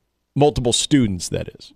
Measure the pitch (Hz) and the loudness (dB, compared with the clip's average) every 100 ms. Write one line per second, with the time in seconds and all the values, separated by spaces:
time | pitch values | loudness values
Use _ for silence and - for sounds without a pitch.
0 | _ _ _ 139 147 127 120 107 - 143 | _ _ _ 0 2 2 -2 -2 2 2
1 | 110 90 - 87 - - - | 2 -2 -6 -8 -10 -14 -20